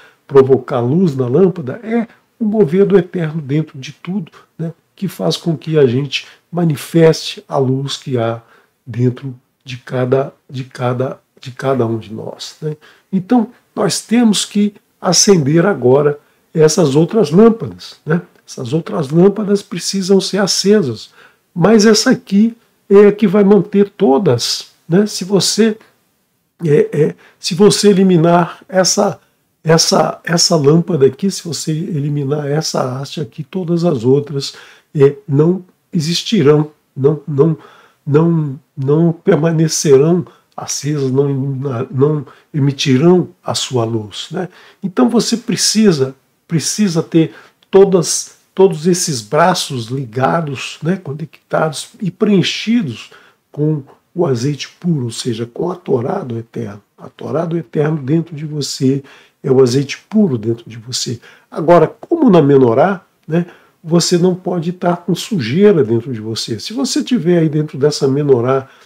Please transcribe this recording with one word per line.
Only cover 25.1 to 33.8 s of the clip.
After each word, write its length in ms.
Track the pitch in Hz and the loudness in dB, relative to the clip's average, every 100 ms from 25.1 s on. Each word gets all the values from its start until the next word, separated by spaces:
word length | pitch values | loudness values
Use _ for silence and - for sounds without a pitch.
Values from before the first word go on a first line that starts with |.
| - | -4
você, 540 | 185 202 - - 220 214 _ _ _ _ _ _ _ - | -2 -2 0 0 0 0 _ _ _ _ _ _ _ -8
é, 260 | 170 147 - | 0 2 2
é, 240 | 156 165 - _ _ | 0 -2 -4 _ _
se 160 | - 165 | -6 4
você 340 | 202 - 208 | 4 6 4
eliminar 760 | 190 190 175 170 175 170 - - | 4 4 4 4 2 0 -6 -4
essa, 520 | 190 180 - 202 139 _ _ _ _ | 0 0 0 -2 -4 _ _ _ _
essa, 560 | 160 165 - 180 156 - | 0 2 2 0 0 -4
essa 320 | - 170 - 170 | -4 0 2 2
lâmpada 500 | 139 165 170 165 135 | 4 2 2 2 2
aqui, 260 | - 196 | 2 -4
se 120 | 185 | -6
você 280 | 170 139 - | -10 -10 -6
eliminar 760 | 156 175 160 147 147 135 151 143 | -6 -6 -6 -4 -4 -4 -4 -2
essa 520 | 147 156 160 135 127 | -4 -2 -4 -4 -6
haste 220 | 139 - | -10 -10
aqui, 220 | 151 - | -10 -12
todas 420 | 151 190 175 170 | -10 -8 -4 -2